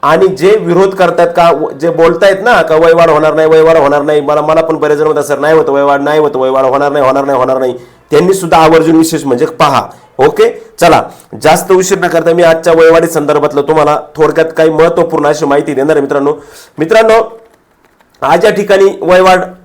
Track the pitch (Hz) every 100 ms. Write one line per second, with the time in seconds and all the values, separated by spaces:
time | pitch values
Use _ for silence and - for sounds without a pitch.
0 | - 170 190 135 175 214 170 170 190 190
1 | 175 165 170 170 170 151 156 139 165 156
2 | 165 165 202 190 214 220 160 160 165 165
3 | 170 151 156 151 160 160 160 165 139 147
4 | 147 151 143 147 151 160 160 156 151 147
5 | 156 147 143 139 143 160 147 139 143 143
6 | 143 151 151 139 131 131 135 139 143 143
7 | 131 131 139 135 127 131 127 123 - _
8 | _ 147 180 190 170 170 160 160 160 160
9 | 160 160 139 123 117 - 151 131 - -
10 | - - 139 175 226 - - - 170 143
11 | - - - 117 151 175 185 185 185 196
12 | 175 165 165 165 170 165 170 165 160 165
13 | 165 160 147 147 147 143 139 156 147 151
14 | - - 151 147 160 - 160 160 165 170
15 | 170 156 147 151 156 143 151 135 143 156
16 | 139 143 143 151 - - - - 160 220
17 | 220 220 - - _ _ _ _ _ _
18 | _ _ 135 170 214 196 202 196 196 170
19 | 160 180 185 185 185 -